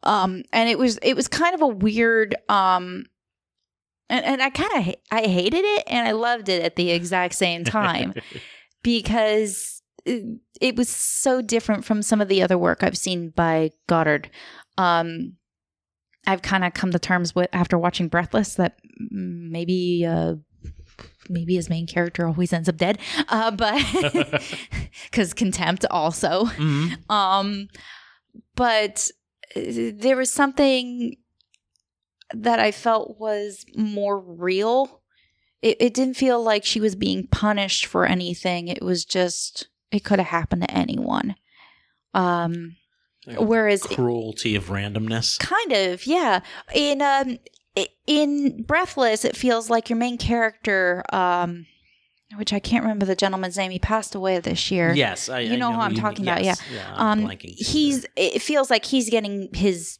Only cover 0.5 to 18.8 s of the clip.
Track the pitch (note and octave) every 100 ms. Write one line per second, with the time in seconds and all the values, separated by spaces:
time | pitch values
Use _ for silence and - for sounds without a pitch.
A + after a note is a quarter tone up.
0.5 | A3+ A3+ A#3 B3+ G#3+ - C4 B3+ - E4+
1.5 | F4+ D4+ G3+ G#3+ G#3+ A#3 A3+ G#3+ - -
2.5 | G3+ F#3+ F#3 F3+ F#3 - _ _ _ _
3.5 | _ _ _ _ _ _ B3 - C4+ C4+
4.5 | C4+ F#4+ F4+ F3 - _ A3 A3 F3+ F3+
5.5 | D#4+ G4+ G#4 - A#3+ A3+ A3 A#3+ A#3+ G3
6.5 | F3+ E3+ - F3 E3+ F3 F#3 F3+ - F#3
7.5 | E3+ F3 G#3+ G3 E3+ - G#2 - - -
8.5 | - _ _ A#3+ A#3 G3+ A3+ G#3+ G#3+ G#3+
9.5 | F#3+ - - _ - - B3 G#3+ A3+ _
10.5 | - C4 A#3 B3 - - - C#4 B3+ A3
11.5 | A#3 - G3+ - G#3 G#3 G#3+ G3+ F#3+ F3+
12.5 | F3+ F3 E3 F#3 F3+ - F3+ E3 D#3+ E3
13.5 | D#3+ D#3+ _ - E3+ D#3+ D3 - - -
14.5 | - - - F#3 E3+ E3 E3 E3 F#3 _
15.5 | _ _ _ _ _ _ _ - F#3+ -
16.5 | F#3+ F3+ - F#3+ F3 - F3+ F3 - F3+
17.5 | F3+ F3 F3 F3 - E3+ E3+ E3+ A3 G#3
18.5 | - E3+ _